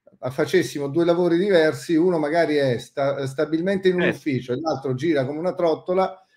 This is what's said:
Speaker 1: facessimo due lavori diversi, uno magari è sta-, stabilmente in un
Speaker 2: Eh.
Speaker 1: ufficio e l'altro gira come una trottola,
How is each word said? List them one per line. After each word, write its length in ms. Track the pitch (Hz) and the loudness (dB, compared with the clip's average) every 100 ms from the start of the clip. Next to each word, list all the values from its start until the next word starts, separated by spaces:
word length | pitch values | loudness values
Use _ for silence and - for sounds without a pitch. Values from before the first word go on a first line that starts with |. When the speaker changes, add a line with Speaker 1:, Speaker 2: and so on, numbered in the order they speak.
| _ _ | _ _
Speaker 1:
facessimo 680 | 127 131 151 185 139 147 143 | -8 -4 0 2 0 -4 -4
due 160 | 147 | 0
lavori 340 | 170 170 175 170 | 2 2 2 2
diversi, 560 | 202 185 156 135 - | 4 4 4 0 0
uno 240 | 165 180 170 | 2 2 2
magari 380 | 147 170 160 147 | 0 0 2 2
è 220 | 139 117 | 0 0
sta-, 480 | - - 139 139 135 | -4 -4 -2 -2 -4
stabilmente 600 | 135 151 160 180 196 190 | -2 -2 0 0 0 2
in 60 | 180 | 2
un 60 | |
Speaker 2:
Eh. 60 | 160 | 0
Speaker 1:
ufficio 440 | 110 - 131 - | -2 -2 -4 -2
e 80 | 127 | -4
l'altro 340 | 160 139 139 | -4 -4 -4
gira 300 | 127 160 147 | -2 0 0
come 140 | 131 151 | 0 -4
una 160 | 175 | -4
trottola, 680 | 175 175 151 139 185 190 - _ | -2 0 0 -2 0 -2 -4 _